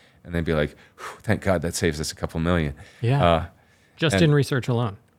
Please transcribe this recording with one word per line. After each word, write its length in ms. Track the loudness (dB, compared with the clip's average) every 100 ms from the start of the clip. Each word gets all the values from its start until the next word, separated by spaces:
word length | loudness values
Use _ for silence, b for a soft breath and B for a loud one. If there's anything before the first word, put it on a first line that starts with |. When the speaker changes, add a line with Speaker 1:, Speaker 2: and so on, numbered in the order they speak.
| b b -8
Speaker 1:
And 80 | -6
they'd 80 |
be 120 | -2 0
like, 200 | -2 -4 B B
"Whew, 220 | B B
thank 200 | -4 -2
God 200 | 0 0
that 140 | -2 -2
saves 260 | -2 -2
us 100 | -6
a 40 | -6
couple 240 | -6 -2
million." 320 | 0 0 0 -6 B B
Speaker 2:
Yeah. 240 | -2 2
Speaker 1:
Uh, 220 | 4 4 0 b b b b -4
Speaker 2:
Just 200 | 0 4
Speaker 1:
and 80 |
Speaker 2:
in 100 | 4
research 340 | 4 2 -2 -2
alone. 300 | -2 -2 -6 _